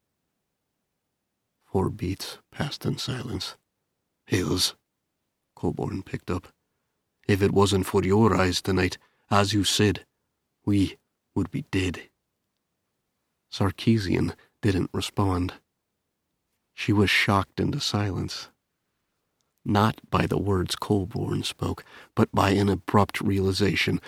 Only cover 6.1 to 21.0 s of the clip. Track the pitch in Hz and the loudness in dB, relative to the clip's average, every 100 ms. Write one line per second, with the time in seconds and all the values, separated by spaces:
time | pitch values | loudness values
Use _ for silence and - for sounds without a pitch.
6.1 | - - 92 - _ _ _ _ _ _ | -10 -6 -6 -8 _ _ _ _ _ _
7.1 | _ - 98 98 85 95 95 90 98 92 | _ -2 2 4 4 4 2 0 0 4
8.1 | 104 110 92 92 87 - 92 90 - _ | 4 4 4 2 0 0 0 0 -4 _
9.1 | _ - 101 101 104 92 - 104 95 - | _ 0 2 2 0 0 2 2 0 -6
10.1 | _ _ _ _ _ 107 101 92 - _ | _ _ _ _ _ 0 0 0 -4 _
11.1 | _ _ 101 90 139 - 95 90 - - | _ _ -6 -4 -6 -6 -4 -4 -6 -12
12.1 | _ _ _ _ _ _ _ _ _ _ | _ _ _ _ _ _ _ _ _ _
13.1 | _ _ _ _ - 98 - 117 113 92 | _ _ _ _ -2 -2 0 2 2 2
14.1 | 87 92 - _ _ 107 71 - - - | 0 -2 -6 _ _ 0 0 -2 -6 -4
15.1 | - 98 90 90 - _ _ _ _ _ | 0 0 0 -4 -8 _ _ _ _ _
16.1 | _ _ _ _ _ _ - - 104 95 | _ _ _ _ _ _ -8 0 2 4
17.1 | - - 101 - - - - - 104 101 | 2 2 0 0 -4 -4 -2 -4 -2 -2
18.1 | 92 92 - - _ _ _ _ _ _ | -4 -6 -10 -16 _ _ _ _ _ _
19.1 | _ _ _ _ _ - 101 110 - - | _ _ _ _ _ -2 2 2 0 -2
20.1 | 92 85 92 98 92 90 - - 101 | 0 0 0 0 -2 -2 -4 -2 -2